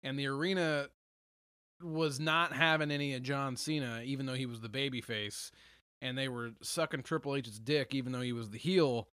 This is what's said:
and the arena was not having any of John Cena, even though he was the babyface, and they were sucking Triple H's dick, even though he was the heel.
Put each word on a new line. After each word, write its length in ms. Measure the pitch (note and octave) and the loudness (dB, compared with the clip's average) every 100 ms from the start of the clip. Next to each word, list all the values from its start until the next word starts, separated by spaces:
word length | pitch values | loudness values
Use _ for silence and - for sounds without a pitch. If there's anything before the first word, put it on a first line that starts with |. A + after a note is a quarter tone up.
and 160 | C3+ C3+ | -4 -2
the 80 | C#3 | -2
arena 600 | C#3 E3+ F#3+ E3 D3 C#3 _ _ _ _ _ _ _ _ _ | 0 2 2 4 2 -2 _ _ _ _ _ _ _ _ _
was 380 | F3 D#3+ D#3+ C3 | -4 0 0 2
not 320 | D#3 D#3+ E3+ | 2 4 4
having 400 | D#3 D#3+ D#3 D3+ | 4 6 6 4
any 220 | C#3+ C#3+ | 0 0
of 100 | C3 | -2
John 320 | B2+ C#3 C#3 B2+ | -2 0 0 -2
Cena, 460 | - D#3 B2+ A2+ | -2 -2 -2 -4
even 220 | B2 C3+ C3+ | -4 -4 -2
though 80 | |
he 120 | B2+ B2+ | -2 -4
was 140 | A#2 | -6
the 100 | A2+ | -6
babyface, 840 | A#2+ C#3 B2+ - A2 G#2 - - - - - _ _ | -2 -2 -2 -4 -4 -4 -8 -12 -14 -20 -20 _ _
and 160 | C3 B2+ | -6 -4
they 100 | C3+ | -4
were 240 | A#2+ A#2 A2+ | -4 -6 -8
sucking 420 | - - D#3 D3 | -6 0 0 -2
Triple 320 | A#2+ D#3+ C#3+ C#3 | -2 -2 0 -2
H's 240 | A#2+ G#2+ | -4 -8
dick, 340 | A2+ D3+ C3 | 0 0 2
even 180 | C#3 B2+ | -2 -2
though 100 | B2+ | -2
he 120 | B2 | -2
was 160 | A#2 A2 | -4 -6
the 80 | A2 | -4
heel. 500 | D#3+ F#3 D3 A#2+ G#2+ | 2 6 6 4 -4